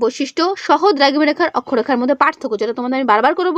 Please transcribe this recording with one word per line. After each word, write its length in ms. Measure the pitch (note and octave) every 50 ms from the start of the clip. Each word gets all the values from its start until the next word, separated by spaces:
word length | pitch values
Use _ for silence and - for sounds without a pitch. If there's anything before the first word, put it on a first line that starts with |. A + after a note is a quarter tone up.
| A#3
বৈশিষ্ট্য 400 | A3+ - - C#4 - - - E4 F#4 G4 - -
সহ 160 | - D4 D4+ E4 G#4 D#4+ C4
দ্রাঘিমা 280 | C#4+ C#4 C#4 D4 D#4 D4+
রেখার 200 | D4+ D4+ F4 - - B3
অক্ষরেখার 380 | - - C4+ A#3 - - C4 A#3+
মধ্যে 160 | B3 B3+ C#4+ - C#4+
পার্থক্য, 320 | D#4 D#4 - - A3+ G#3+ G3+
যেটা 140 | A3 A#3 A3+ B3+
তোমাদের 180 | A#3+ B3 C4 C4
আমি 80 | C4+ A#3 G#3
বারবার 200 | G#3+ A#3 C#4+ D#4+ F4+
করে 120 | F4+ F#4 D#4